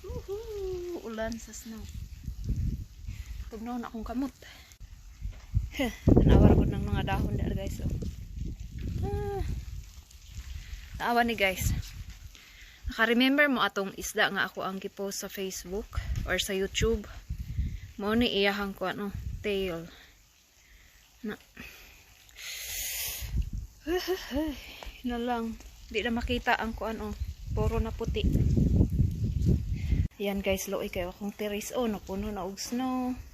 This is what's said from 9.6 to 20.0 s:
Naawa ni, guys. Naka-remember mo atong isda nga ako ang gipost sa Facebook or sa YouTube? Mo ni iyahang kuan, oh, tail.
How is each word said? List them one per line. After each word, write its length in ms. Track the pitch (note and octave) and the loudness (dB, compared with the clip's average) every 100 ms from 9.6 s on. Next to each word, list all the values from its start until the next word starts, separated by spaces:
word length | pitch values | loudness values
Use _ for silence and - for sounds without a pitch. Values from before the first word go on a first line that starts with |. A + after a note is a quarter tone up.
| - - - - - - - - - - - - - - | -6 -12 -12 -18 -18 -20 -14 -12 -10 -10 -10 -12 -10 -4
Naawa 240 | G3+ A#3+ | 2 4
ni, 80 | A#3 | 4
guys. 400 | G#3 F#3+ F#3 - - - - - - - - - - - - - | 4 2 4 2 2 -2 -12 -14 -14 -18 -18 -20 -20 -20 -10 -6
Naka-remember 560 | - A3+ A#3 C4 C#4+ D4 | 2 4 6 6 6 4
mo 160 | A#3+ | 4
atong 320 | G3 - G3 - | 2 2 -4 -4
isda 320 | F#3 G#3 E3 | -4 2 2
nga 160 | F#3+ | 4
ako 240 | - - F3 | 0 0 -4
ang 80 | F#3+ | -4
gipost 480 | F#3+ - G3 G3 | -8 -6 -6 -6
sa 80 | G3 | -8
Facebook 640 | - F#3+ - F3+ F#3+ - - - - - | -6 -6 -6 -6 -6 -4 -6 -2 -2 0
or 80 | F3+ | 0
sa 160 | - | 0
YouTube? 560 | F#3+ G3 - A3 A3 G#3 - - - - - - - - | -2 0 2 2 2 -2 -14 -10 -8 -4 -2 -2 -4 -10
Mo 160 | - G3+ | -4 2
ni 160 | A3+ A#3+ | 4 4
iyahang 480 | G3 G3+ G3+ G3+ | 4 2 2 -4
kuan, 240 | G3 F#3 - | -4 -4 -2
oh, 160 | G3+ - - - | -4 -6 -6 -4
tail. 480 | G#3+ G3 F#3+ E3 E3+ - | -2 -2 -2 -4 -10 -16